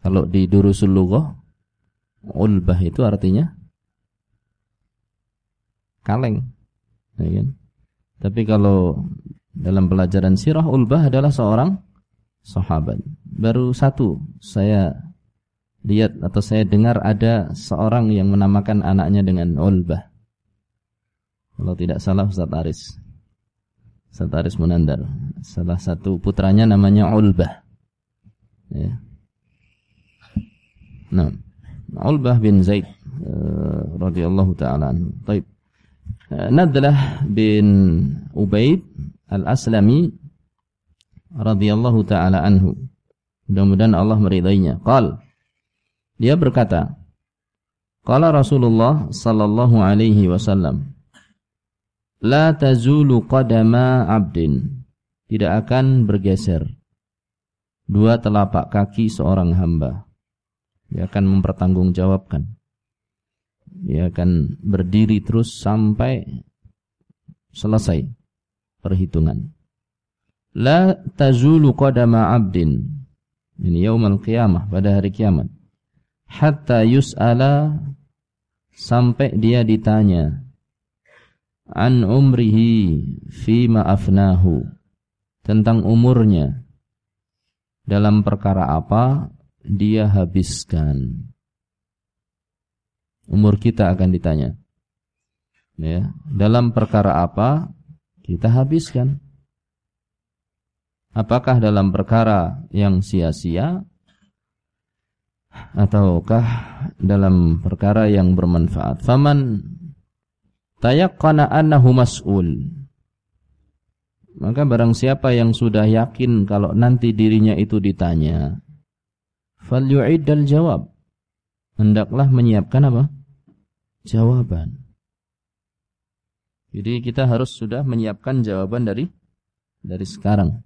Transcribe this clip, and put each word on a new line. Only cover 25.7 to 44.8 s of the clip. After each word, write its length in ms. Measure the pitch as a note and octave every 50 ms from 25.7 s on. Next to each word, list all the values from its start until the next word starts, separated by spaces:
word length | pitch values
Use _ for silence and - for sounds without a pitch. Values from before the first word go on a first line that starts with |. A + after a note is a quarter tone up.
| F2
satu 480 | E2+ - F#2 E2+ E2 - G2 F#2+ E2+
putranya 480 | - G2+ F#2+ - F#2+ F#2+ G2 G#2+ A2+ A2
namanya 400 | G#2 G2 G2+ G2 G2+ G#2+ G#2 E2
Ulbah. 560 | A2 G#2+ A2 G2+ F2+ F2 F2 - - - _ _ _ _ _ _ _ _ _ _ _ _ _ _ _ _ _ _ _ _ _ _
Ya. 240 | - C#2 - - B2 - - - - _ _ _ _ _ _ _ _ _ _ _ _ _ _ _ _ _ _ _ _ _ _ _ _ - - _ _ _ _ _ _ _ - _ - - - _
Nah, 240 | - F#2 E2 - - - - - _ _ - - - - - - - -
Ulbah 400 | - A2+ D#3 D3 B2+ B2 B2 A#2
bin 240 | A2 G#2 G2+ G2
Zaid, 240 | F#2 G2 G#2 G2+ - - - _ _ - B2+ C#3+ -
eh, 560 | - - - D2+ D2+ D2+ D#2 D2+ D2 D2 D2 C#2+ C#2+ D#2+ F2+
radhiyallahu 560 | F2+ F#2 E2 F2+ E2 E2+ F#2 G2 F#2+ F#2 F2
ta'ala 400 | - C#2+ B1 B1+ D2 D2+ C#2 C#2
anhu. 160 | E2+ F2 - - - -
Taib. 160 | - G#2+ F#2+ - _ _ _ _ _ _ _ _ _ _ _ _ - - _ _ _
Eh, 160 | - - F2+
Nadlah 800 | F#2+ B2 D#3 E3+ D#3+ C3 C#3 C3+ C#3+ C#3+ C#3 C3+ - - - C#3
bin 400 | - G2+ G#2+ A2 G#2+ G#2 G#2+ G#2+ G#2 G2 G2 F#2+ F#2 E2 E2+ - C2+ C#2 - - - - -
Ubaid 480 | G#2 F#2+ G#2 G#2 A#2 C#3+ E3+ F#3 - _ - - C#2+ D2 - _ _ _ G2+
Al-Aslami 800 | G2 E2+ - B2 - - A2+ A2+ G#2+ G2+ G#2+ B2 D#3 F3 D#3+ - - - - _ _ _ _ _ _ _ _ _ _ _ _ _ _ _ _ _ _ _ _ F3
radhiyallahu 720 | C3+ - A2 A2 F#2+ G#2 G#2 G#2 A2 A#2 B2 A#2 A2 G2
ta'ala 400 | F#2+ G#2+ F2 E2+ F#2 F#2+ F2+ D2+
anhu. 320 | G2+ G2+ F#2 F#2+ E2 - - C3 C3 _ _ _ _ _ _ _ _ _ _ _ -
Mudah-mudahan 480 | G2+ G2 G2 G2 G2 G2 A2 A2+ G#2 E2
Allah 200 | F#2+ A2 A2 G#2+
meridainya. 560 | G#2+ F#2 F#2+ F#2 F2 F#2+ G2+ G2 F#2 D#2 B1 -